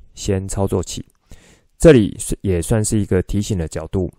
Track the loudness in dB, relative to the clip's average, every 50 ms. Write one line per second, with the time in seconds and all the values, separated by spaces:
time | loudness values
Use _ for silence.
0 | -20 -20 -18 -12 -6 -4 -4 -4 -4 -6 -4 -4 -2 -2 -2 -2 -4 -4 -10 -12
1 | -14 _ _ _ _ -20 -20 -20 -20 -20 -20 _ _ _ _ 6 8 8 8 8
2 | 6 2 -2 -8 -8 -8 -8 -6 -4 -2 -2 -2 -2 -2 0 0 0 0 -2 -2
3 | -2 0 0 -2 -2 -2 -4 -4 -2 -2 -4 -4 -4 -6 -8 -10 -10 -6 -4 -4
4 | -4 -4 -6